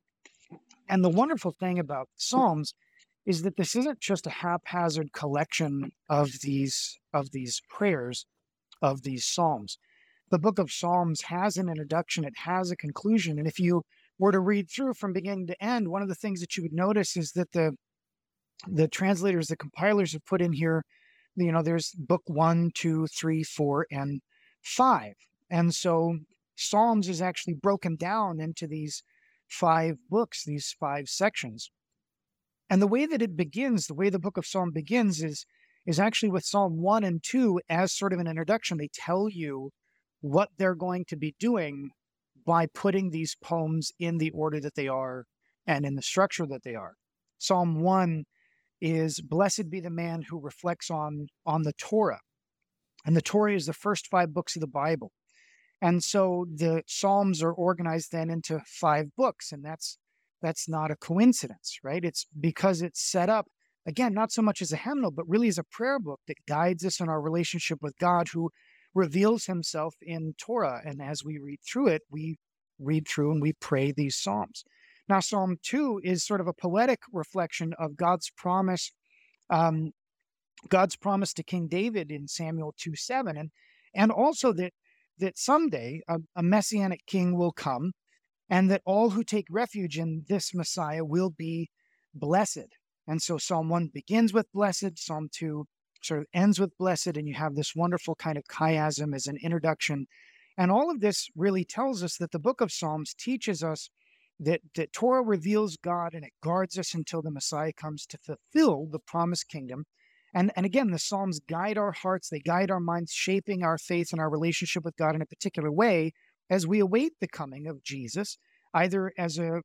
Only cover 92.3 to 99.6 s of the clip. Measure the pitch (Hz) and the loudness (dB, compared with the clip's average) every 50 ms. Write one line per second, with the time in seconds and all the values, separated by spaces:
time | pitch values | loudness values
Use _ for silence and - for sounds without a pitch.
92.3 | 175 196 208 - - 147 98 - _ _ _ _ _ _ - 156 156 160 - - | 2 2 2 2 -2 -8 -12 -16 _ _ _ _ _ _ -8 -4 -4 -2 -2 -2
93.3 | 165 143 - - 180 160 160 160 170 170 170 147 - 143 - - 208 226 226 214 | -4 -2 -2 -2 0 0 0 0 0 0 0 -2 -6 -10 -6 0 2 4 4 4
94.3 | 190 220 208 _ - 196 208 196 180 - 202 190 160 - - - 156 156 156 151 | 4 2 0 _ 0 0 0 0 0 0 -4 -4 -6 -6 -10 -8 -6 -6 -8 -8
95.3 | - - 165 156 151 151 147 - _ _ _ _ _ _ - - 160 147 151 - | -8 -6 -6 -4 -4 -6 -8 -10 _ _ _ _ _ _ -6 -4 -4 -4 -4 -2
96.3 | - 175 190 208 190 175 196 165 - - 185 185 175 - - 180 151 151 151 147 | 0 4 6 6 6 4 2 -2 -2 -2 0 0 0 0 -2 -4 -4 -4 -4 -6
97.3 | 131 147 156 151 139 151 147 - - 160 175 175 175 175 - 170 160 - - 160 | -4 -4 -4 -2 -2 -2 -4 -4 -2 0 0 0 0 0 -2 -4 -6 -4 -4 -4
98.3 | 151 147 - - - - 160 160 160 156 151 156 147 143 151 151 139 135 - 143 | -4 -4 -6 -8 -4 0 2 2 4 4 2 0 0 -2 -2 -4 -4 -4 -4 -6
99.3 | 147 135 - 165 170 165 | -8 -4 -4 -2 -2 0